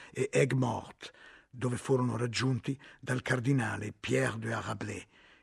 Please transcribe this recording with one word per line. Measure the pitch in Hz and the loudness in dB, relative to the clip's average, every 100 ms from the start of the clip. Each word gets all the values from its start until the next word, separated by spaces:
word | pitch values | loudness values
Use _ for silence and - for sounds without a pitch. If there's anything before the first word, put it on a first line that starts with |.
| - | -12
e | - 127 | -4 2
Aigues-Mortes, | 139 139 131 123 98 - - - - - - _ | 4 4 4 2 -2 -8 -14 -18 -18 -20 -20 _
dove | 123 127 120 | -6 -4 -2
furono | - 131 123 113 | 2 2 4 0
raggiunti | 117 104 127 123 - 135 - - | -2 0 2 2 -2 -6 -10 -14
dal | - 127 | -4 -4
cardinale | - 131 120 139 110 104 107 - | 0 0 4 4 2 -4 -6 -8
Pierre | - 131 131 110 | 0 2 2 -2
de | 113 | -4
Harablay, | 113 101 104 104 95 - _ - - | -4 -4 -6 -6 -8 -12 _ -20 -20